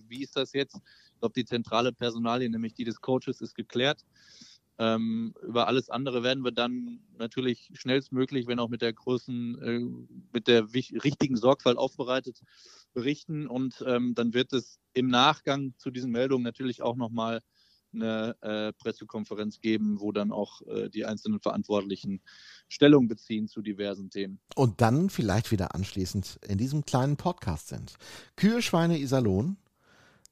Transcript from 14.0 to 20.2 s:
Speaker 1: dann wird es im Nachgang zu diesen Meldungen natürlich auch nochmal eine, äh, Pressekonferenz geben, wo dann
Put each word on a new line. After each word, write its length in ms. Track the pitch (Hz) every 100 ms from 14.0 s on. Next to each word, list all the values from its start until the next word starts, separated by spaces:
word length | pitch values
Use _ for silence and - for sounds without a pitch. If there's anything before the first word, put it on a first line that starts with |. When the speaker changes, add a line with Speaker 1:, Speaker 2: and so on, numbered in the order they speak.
| 123
Speaker 1:
dann 200 | 120 117
wird 180 | 120 127
es 260 | 127 - - _
im 160 | 127 127
Nachgang 640 | 123 139 151 - 139 135 -
zu 120 | 131
diesen 200 | 127 127
Meldungen 320 | 120 135 131
natürlich 380 | 120 110 131 117
auch 140 | 123 123
nochmal 440 | 117 117 113 113 - _ _ _ _
eine, 420 | 113 113 110 113 113
äh, 320 | 107 107 107
Pressekonferenz 840 | - 117 - 110 110 104 104 107 -
geben, 360 | 110 110 107 104
wo 120 | 104
dann 180 | 101